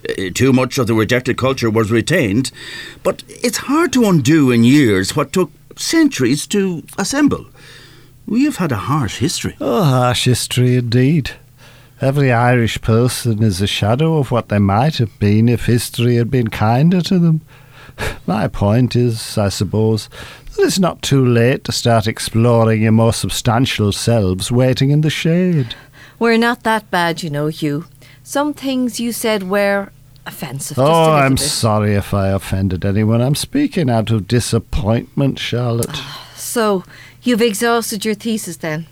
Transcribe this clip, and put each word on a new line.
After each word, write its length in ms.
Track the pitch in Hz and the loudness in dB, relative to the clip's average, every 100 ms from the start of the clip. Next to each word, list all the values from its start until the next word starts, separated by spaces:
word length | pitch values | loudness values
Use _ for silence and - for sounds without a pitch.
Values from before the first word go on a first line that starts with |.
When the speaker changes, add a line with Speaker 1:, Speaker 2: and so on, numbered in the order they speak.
| - | -8
Speaker 1:
Uh, 220 | - 95 | -6 -6
too 200 | 85 131 | 0 2
much 260 | 127 127 - | 2 0 -2
of 80 | 117 | 0
the 80 | |
rejected 420 | 110 107 127 123 110 | 0 0 0 -2 -2
culture 320 | 131 135 117 | -2 -2 -2
was 220 | 110 104 | 0 0
retained. 600 | 117 107 175 117 104 135 - - - - - | 0 0 0 0 -2 -4 -10 -18 -16 -16 -6
But 220 | 180 - - | -6 -6 -14
it's 300 | - 247 - | -6 -4 -4
hard 340 | - 294 349 | -4 -2 0
to 100 | 254 | 2
undo 480 | 220 170 123 160 131 | 4 4 4 4 4
in 100 | 120 | 4
years 540 | 117 147 127 95 95 - | 6 6 4 2 0 -4
what 160 | - | -2
took 180 | 185 180 - - - | -2 -2 -6 -20 -12
centuries 720 | - 330 320 - 123 143 - | -2 2 2 2 0 0 -2
to 360 | 208 190 165 - - | -2 -2 -4 -10 -8
assemble. 500 | 190 269 294 - - - - - - - - - | -4 0 0 -2 -8 -20 -20 -20 -20 -20 -20 -20
We 200 | - 220 | -4 0
have 120 | 294 240 | 0 0
had 140 | 170 | -4
a 60 | 107 90 | -2 -2
harsh 320 | 151 110 - | -2 -2 -4
history. 380 | 92 - 90 - | -4 -4 -8 -6
Speaker 2:
Oh, 220 | - 233 | -2 2
harsh 420 | 160 127 123 120 | 2 2 2 0
history 520 | 127 120 - - 123 123 | 0 0 -2 0 2 2
indeed. 560 | 120 123 131 165 - - - - - - - - | 2 2 4 2 -2 -12 -20 -20 -20 -20 -20 -4
Every 300 | 131 139 135 | -2 2 2
Irish 500 | 117 123 123 113 - | 2 4 2 0 -2
person 600 | - 113 123 - 120 107 | 0 2 2 0 -4 0
is 180 | 110 87 | 0 0
a 40 | 101 | -2
shadow 520 | - 104 120 160 160 | 0 0 0 2 0
of 120 | 135 | 0
what 180 | 120 - | -2 0
they 100 | 104 | 0
might 380 | 101 101 147 151 | 2 2 0 0
have 200 | 113 - | -4 0
been 300 | 101 107 117 | 2 4 4
if 160 | 117 - | 2 0
history 500 | 117 - - 117 117 | 0 -2 -2 0 2
had 140 | 113 | 0
been 180 | 131 113 | 0 -2
kinder 520 | - 107 120 160 185 | -2 0 2 2 2
to 180 | 170 190 | 0 2
them. 220 | 170 160 - - - - - - - - - | 2 0 -4 -20 -20 -20 -20 -8 -8 -6 -4
My 200 | - - | -2 -2
point 480 | - 101 113 120 | 0 2 2 2
is, 440 | 123 123 110 - - | 2 0 -2 -6 -2
I 100 | 101 | -2
suppose, 640 | - 92 104 110 110 - - - - - - | -2 -4 0 0 0 -4 -18 -18 -18 -12 -2
that 60 | 381 | 0
it's 120 | - | 2
not 220 | 175 - | 0 -2
too 240 | - 139 | 0 2
late 400 | 127 117 117 139 | 4 4 2 0
to 80 | - | -4
start 340 | - 120 117 104 | -2 2 2 0
exploring 760 | - - 110 120 117 113 110 | -6 -4 2 4 4 4 2
your 100 | 110 | 4
more 220 | 110 113 | 4 4
substantial 800 | - 95 - - 117 135 - 104 | 0 -4 -2 0 0 0 0 0
selves 600 | 95 - 117 95 92 98 | 0 0 2 0 -2 0
waiting 380 | 120 131 127 139 | 2 2 2 2
in 100 | 147 | 2
the 80 | 151 | 0
shade. 680 | - 165 170 185 165 120 - - - - - | -2 0 0 2 0 -2 -8 -20 -20 -20 -4
Speaker 3:
We're 180 | 233 226 | 0 2
not 280 | 233 240 | 0 -2
that 260 | 226 220 - | -2 -2 -2
bad, 320 | 180 170 165 | -2 0 -2
you 80 | 170 | -6
know, 160 | 143 151 | -4 -4
Hugh. 400 | 156 156 143 165 - - - | -4 -4 -4 -8 -20 -20 -20
Some 300 | - 277 294 | -8 -4 -4
things 480 | 285 269 262 247 - | -4 -4 -2 -4 -4
you 120 | 233 | -6
said 320 | 220 226 214 | -4 -2 -2
were 440 | 185 202 202 202 196 - - - - | -2 0 0 0 -4 -14 -20 -20 -18
offensive, 500 | - 151 139 - 139 | -12 -10 -10 -6 0
just 20 | |
a 40 | |
Speaker 2:
Oh, 160 | 139 165 | 4 4
Speaker 3:
little 160 | 160 | 4
Speaker 2:
I'm 200 | 151 135 131 | 4 4 2
Speaker 3:
bit. 40 | |
Speaker 2:
sorry 500 | 143 - 120 107 104 | -2 -2 0 2 2
if 180 | 101 - | 0 0
I 160 | 101 95 | -2 0
offended 560 | 98 - 95 95 90 | -2 -2 -2 -2 -2
anyone. 380 | 101 98 107 113 | -2 0 2 2
I'm 120 | 127 | 0
speaking 540 | 147 - 139 151 - 156 | -2 -2 -2 -2 0 0
out 220 | 113 110 | 0 0
of 180 | 113 90 | -2 0
disappointment, 1120 | 120 - 113 - - 98 117 - - 135 - | -2 0 -4 -2 -2 0 -2 -2 -2 -2 -2
Charlotte. 580 | - 117 123 117 - 151 | -6 -4 -2 -4 -4 -8
Speaker 3:
<sighs> 60 | - - - - | -12 -16 -18 -16
So, 480 | - 247 214 190 - - - - | -8 -2 0 0 -4 -20 -20 -8
you've 200 | 247 233 | -2 2
exhausted 640 | 233 202 240 233 226 214 | 0 0 0 0 -2 -6
your 100 | 214 | -4
thesis 440 | 208 233 220 180 160 | -4 -4 -6 -6 -10
then? 280 | 160 156 165 | -8 -8 -10